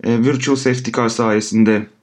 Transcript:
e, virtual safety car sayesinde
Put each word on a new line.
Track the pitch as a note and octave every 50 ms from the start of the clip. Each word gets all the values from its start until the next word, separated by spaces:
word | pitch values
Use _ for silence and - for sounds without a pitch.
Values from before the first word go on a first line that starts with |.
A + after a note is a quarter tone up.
| -
e, | - A#2 A#2
virtual | A#2 C3+ C#3 B2+ C3 D3 C#3
safety | C3 - C3 B2+ B2+ B2+ B2
car | A2+ B2+ A#2+ A2+
sayesinde | A2+ - A#2 A2+ G#2+ G#2+ G#2+ - G#2 A2 A2 G#2+ A2 G#2 G#2 - _ _